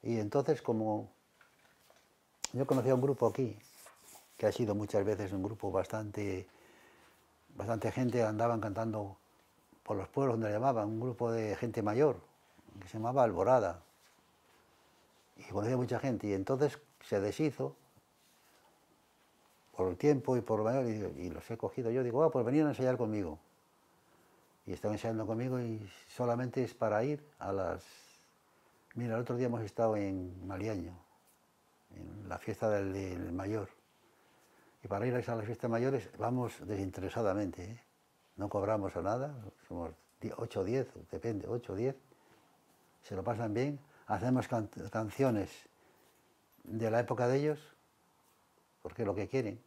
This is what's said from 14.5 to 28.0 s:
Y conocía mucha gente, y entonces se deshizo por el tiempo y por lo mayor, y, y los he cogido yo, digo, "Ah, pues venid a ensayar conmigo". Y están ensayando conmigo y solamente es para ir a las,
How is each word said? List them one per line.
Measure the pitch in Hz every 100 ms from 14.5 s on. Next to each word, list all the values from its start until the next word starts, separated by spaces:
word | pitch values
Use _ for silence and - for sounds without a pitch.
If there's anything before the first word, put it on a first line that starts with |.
| _ _ _ _ _ _ _ _ -
Y |
conocía | - 117 104 127
mucha | 120 120
gente, | 135 110 104
y |
entonces | 98 95 135 147 - - _
se | - 104
deshizo | 101 - 156 - 135 - _ - _ _ _ _ _ _ _ _ _ _ _ _ _ _ _ _ _ -
por | 92
el | 87
tiempo | 147 143 127 123
y |
por | 107 107
lo |
mayor, | 110 139 120
y, | 107 95 69 90
y |
los | - -
he | 117
cogido | 107 - 117
yo, | 123
digo, | 120 120
"Ah, | 156
pues | -
venid | 117 143
a | 151
ensayar | 131 127 127
conmigo". | 113 107 85 - _ _ _ _ _ _ _ _ _ _ _ _ -
Y |
están | 90 107
ensayando | 107 113 110 104
conmigo | 113 127 127
y | 120 110 101 - -
solamente | - 123 117 127 135
es | 120
para | - 110 104
ir | 131 147 - _
a | 98
las, | 98 90 82 - -